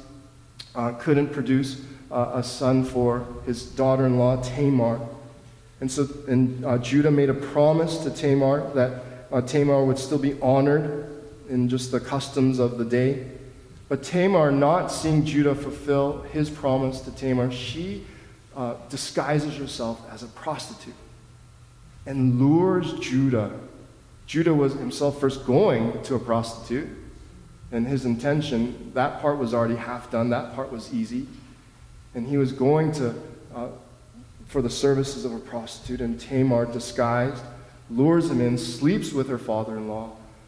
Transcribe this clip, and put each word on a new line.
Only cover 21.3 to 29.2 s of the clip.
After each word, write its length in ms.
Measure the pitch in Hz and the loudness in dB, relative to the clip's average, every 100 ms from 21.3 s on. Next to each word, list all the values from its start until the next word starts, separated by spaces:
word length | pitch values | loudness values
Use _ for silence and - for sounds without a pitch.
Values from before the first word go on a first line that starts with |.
| - - - - - - - - | -20 -20 -20 -20 -20 -20 -16 -8
and 340 | 135 127 123 | 0 2 4
lures 540 | 135 160 185 180 156 - | 6 6 4 2 0 -6
Judah. 520 | - 131 135 120 101 - - - - - - - - | -2 2 2 2 -2 -6 -14 -18 -20 -20 -20 -20 -6
Judah 260 | 147 165 | 0 2
was 200 | 151 135 | 4 2
himself 460 | 131 123 - 143 - | 0 -6 -2 -2 2
first 260 | 135 131 - | 0 0 2
going 560 | 131 208 123 117 - | 4 6 4 0 -2
to 120 | - 127 | -2 -2
a 40 | |
prostitute, 680 | - 117 113 - - 123 160 - - - - - - - - | 2 0 0 -6 -6 -4 -6 -12 -16 -18 -20 -20 -20 -20 -8
and 160 | 117 120 | -4 0
his 180 | 139 127 | 0 0
intention, 840 | 117 143 147 147 120 120 - - | -2 0 0 0 0 -2 -4 -6
that 280 | - 147 - | -2 0 0